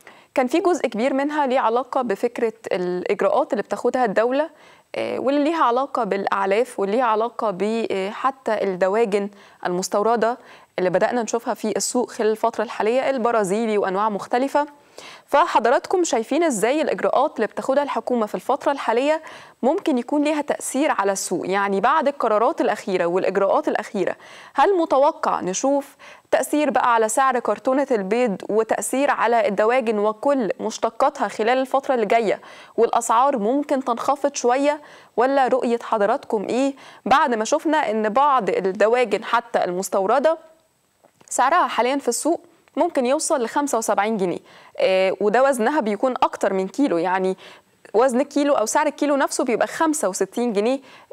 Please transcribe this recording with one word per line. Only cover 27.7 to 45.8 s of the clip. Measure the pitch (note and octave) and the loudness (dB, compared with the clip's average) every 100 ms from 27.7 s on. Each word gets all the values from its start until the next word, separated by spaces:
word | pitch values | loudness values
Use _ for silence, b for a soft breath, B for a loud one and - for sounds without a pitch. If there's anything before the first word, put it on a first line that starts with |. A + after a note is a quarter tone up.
| C4 C4+ | 0 2
البيض، | A3+ F#3 A#3 B3 F#3 - | 0 0 0 0 -2 -2
وتأثير | G#3 A3 C4 - C4 C#4 | 0 0 -2 -2 0 0
على | A#3 A3 A#3 G#3+ | 0 2 2 0
الدواجن | G3 G#3+ B3+ A3+ G#3 | 0 2 2 0 0
وكل | G#3+ G#3 C#4 C#4 G3 - | -2 -2 0 0 -2 -4
مشتقاتها | G3+ - A3 - C#4 - G3+ | -6 -4 -6 0 -2 0 -6
خلال | - G#3+ C4 | -2 0 0
الفترة | C4 C4+ C4+ B3+ | 0 -2 0 -2
اللي | G3+ | 2
جاية، | A#3 G#3+ - B B B - | 2 2 -2 B B B 0
والأسعار | A#4 - - A3+ C#4 C4+ | 2 0 2 2 2 0
ممكن | G3+ C#4+ D4 C#4 C4 | 0 -2 0 -2 -2
تنخفض | A#3 - C4+ C#4+ C#4+ | -4 -2 0 -2 0
شوية؟ | A#3 C4 C#4+ D4 B B B - | 0 2 2 -2 B B B 0
ولا | C4 C#4 B3 | 2 2 2
رؤية | B3+ A#3+ A#3 | 2 0 -2
حضراتكم | - A3+ G3+ C#4 - A3 - | -2 0 2 0 -2 -4 -2
إيه | A#3+ C#4 C4+ B B G#3 | 0 -2 -4 B B 2
بعد | C4 D4+ | 2 2
ما | A3+ A3 | 0 0
شفنا | D4+ D#4 D4+ A#3+ | 0 2 0 0
إن | A3 G#3+ | -2 0
بعض | A#3+ C#4+ C4 F3+ | 2 2 2 0
الدواجن | - F#3+ G3+ G#3 A#3+ A#3 G3 | -2 -2 2 2 4 0 -2
حتى | - A#3 - G3 | 0 -2 0 -2
المستوردة | F3+ F3+ F#3+ G#3 F#3+ C4 D4 E4 - _ _ _ _ _ _ _ - | -2 -4 -2 -2 2 2 2 0 -6 _ _ _ _ _ _ _ -8
سعرها | - B3+ F4 C4 | 0 2 4 2
حاليًا | - A#3+ C#4 | 0 0 0
في | A#3+ | -2
السوق | A#3+ D4 E4+ - _ _ C4 | -2 -2 -2 -6 _ _ -2
ممكن | E4+ D4 B3 | 0 0 0
يوصل | D4+ - D4+ | 0 0 -2
لخمسة | A3+ C#4+ C#4+ A3+ | 0 -2 0 -2
وسبعين | A3+ G3 G#3+ A3 | 0 0 0 0
جنيه، | F#3 - b b b - | -2 -4 b b b -2
آه، | F3+ F#3 F#3+ - | 2 2 2 2
وده | G#3 A#3 | 2 4
وزنها | C4+ B3 A3 | 2 2 0
بيكون | G3 | 0